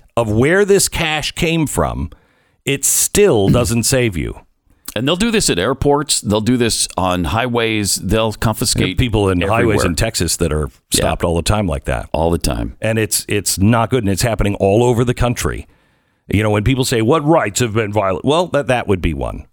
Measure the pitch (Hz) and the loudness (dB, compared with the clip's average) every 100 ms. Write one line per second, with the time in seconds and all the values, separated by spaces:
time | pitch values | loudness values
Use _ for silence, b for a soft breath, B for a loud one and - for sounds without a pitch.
0 | _ - 113 107 139 185 202 196 - - | _ -2 0 2 4 4 4 2 2 -2
1 | 165 156 139 - 170 165 147 - 71 60 | -2 -2 -4 -4 -2 0 0 -2 -2 -4
2 | 76 b b b b b - 139 - - | -8 b b b b b -4 -2 0 0
3 | - - 202 123 98 123 123 117 110 131 | 0 4 4 4 4 2 2 0 0 2
4 | 120 87 58 - - _ _ _ - - | 0 -2 -6 -8 -16 _ _ _ -8 -4
5 | 135 175 233 214 - 101 101 135 143 143 | -2 0 0 0 0 0 0 0 2 2
6 | 147 - - 104 110 127 117 - - - | 0 -4 0 0 2 2 0 -2 -4 -2
7 | 90 90 82 104 123 120 113 110 101 - | -2 0 -2 -2 -2 0 0 -2 -2 -4
8 | 95 110 110 104 120 107 110 - 101 92 | 0 0 0 0 -2 0 -2 0 -2 0
9 | 127 107 98 90 98 113 120 101 90 80 | 0 2 2 0 0 0 2 2 0 -2
10 | - - 85 - 85 76 71 - - - | -2 -2 -4 -2 -2 -2 -4 -8 -6 -2
11 | 90 80 87 85 82 107 98 71 - 62 | -2 -2 -2 0 0 0 0 -4 -4 -6
12 | - 67 82 85 - 60 57 - 110 113 | -4 -2 0 0 0 -2 -6 -6 -4 -2
13 | 110 - - 104 - - 98 117 113 127 | -2 -4 -4 -4 -2 2 4 4 2 0
14 | 101 95 120 107 101 101 98 104 120 117 | 0 0 0 0 -2 2 2 4 4 2
15 | 123 117 123 120 78 57 - _ _ _ | 0 0 0 -2 -4 -6 -12 _ _ _
16 | _ _ - 98 107 104 104 131 127 120 | _ _ -4 0 2 0 0 0 0 0
17 | 110 160 147 160 107 - 123 107 104 104 | 2 2 4 2 2 -2 -2 0 -2 0
18 | 95 92 - 156 180 143 139 123 104 95 | 0 0 0 0 0 -2 0 -2 0 -2
19 | 85 71 60 50 - | -2 -4 -6 -8 -6